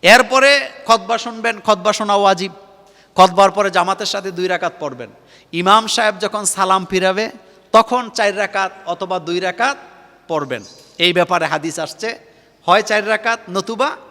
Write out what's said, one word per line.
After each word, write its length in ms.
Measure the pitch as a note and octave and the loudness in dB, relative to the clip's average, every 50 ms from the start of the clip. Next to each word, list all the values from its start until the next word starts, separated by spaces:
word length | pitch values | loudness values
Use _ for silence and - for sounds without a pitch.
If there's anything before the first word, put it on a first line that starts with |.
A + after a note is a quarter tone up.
| - | 8
এরপরে 680 | F3 G#3+ B3 B3 A3 B3 C4 C4 C#4 C#4+ C#4 C4+ - - - - | 8 6 6 6 4 2 4 6 6 4 2 0 -6 -14 -16 2
খতবা 320 | - A3+ A3 F#3+ F#3+ A#3 A3+ | 2 2 2 2 -2 -4 -4
শুনবেন, 420 | - A#3+ A3+ A3+ A3 A#3 A3+ G#3 | -4 -8 -12 -6 -4 -4 -6 -4
খতবা 320 | - - G#3+ F#3 F3+ G#3+ G#3 | 0 0 0 2 2 -2 -2
শোনা 220 | - A3 G3+ G3+ | -2 0 0 2
ওয়াজিব। 380 | G3+ G3+ G3 F#3+ E3+ F#3+ F#3+ - - - - - _ _ _ _ _ _ _ _ | 4 4 4 2 2 -2 -10 -10 -16 -20 -20 -20 _ _ _ _ _ _ _ _
খতবার 340 | - F#3 F#3+ F3 F#3+ G3 G3 | 6 6 6 8 4 4 4
পরে 200 | F#3+ G3 G#3 G3 | 4 2 -2 0
জামাতের 360 | F3 F#3 F3 F#3 F#3+ F#3+ G#3+ | 2 0 0 0 -2 -4 -4
সাথে 240 | F#3+ - G3+ F#3 F#3+ | -6 -6 -6 -8 -8
দুই 180 | F3+ E3+ F3+ F#3 | -6 -4 -2 -2
রাকাত 240 | F3+ E3+ F3 F3 - - | -2 -2 -2 -6 -6 -6
পড়বেন। 300 | E3 C#3+ C3 B2 A#2+ G#2 - - _ _ _ - _ _ - | -10 -10 -10 -12 -16 -18 -18 -20 _ _ _ -20 _ _ -6
ইমাম 340 | E3 F3 F#3+ G3+ A3 A3 | -4 2 4 2 2 2
সাহেব 280 | G#3+ - - A3+ G#3+ G#3 F#3 | 0 -4 -2 -2 -2 -2 -4
যখন 240 | G#3 G3 - G#3 G#3 | -8 -6 -6 -6 -6
সালাম 420 | F#3 - - G3 F#3+ F#3+ F#3+ F#3 F3 | -6 -4 -2 -2 0 0 -2 -2 -4
ফিরাবে, 400 | G3 F#3 F3+ F#3 F#3+ G3 A3 A3 - - _ - - _ _ _ - | -6 -2 -2 -2 -2 -2 -6 -8 -8 -16 _ -20 -20 _ _ _ 2
তখন 380 | A3 A3 A3+ B3 B3 A#3+ A3 | 2 2 2 -2 -4 -4 -6
চার 280 | - - A3 G3+ G3 G3 | -4 -2 -2 -2 0 -2
রাকাত 340 | G#3 F#3+ - G3 F#3+ F#3 - - - | -6 -4 -4 -4 -6 -6 -8 -12 -8
অথবা 320 | E3+ F3 F3 F#3+ F3+ F#3 F3+ | -8 -8 -8 -6 -6 -6 -6
দুই 220 | D#3 D#3+ F3 F3+ | -4 -4 -6 -4
রাকাত 360 | F3+ F#3 F3+ - A#3 C4+ C#4 - - - - - - _ _ _ _ _ | -4 -6 -4 -2 -2 -2 -2 -6 -12 -20 -20 -20 -20 _ _ _ _ _
পড়বেন। 340 | E3+ D#3 C#3+ C3+ C3 A2+ G2+ - - - - _ _ _ | -6 -6 -4 -4 -8 -10 -10 -14 -20 -20 -20 _ _ _
এই 140 | E3 F3+ F3 | 0 2 2
ব্যাপারে 340 | F3+ F3 E3 F#3 D3+ D#3+ | 2 0 0 0 -2 -2
হাদিস 320 | D3 D#3 D#3 D3 E3 D3 - | -2 -4 -4 -4 -6 -8 -6
আসছে, 400 | D#3+ D3+ - - - A3+ A3+ - _ _ _ _ _ _ _ _ _ | -8 -10 -10 -10 -10 -10 -10 -12 _ _ _ _ _ _ _ _ _
হয় 160 | - F3+ G#3 G#3+ | 2 2 2 2
চার 260 | - A3 G#3 G3+ G#3 | 0 -2 -2 0 -2
রাকাত 320 | A3 G#3 A3 A#3 A#3 A3+ - - | -4 -2 -2 -4 -4 -4 -6 -8
নতুবা 460 | F3+ G3 F#3 G3 A3+ G#3 - D4 E4 - - - | -6 -6 -6 -6 -4 -4 -4 -4 -4 -10 -16 -20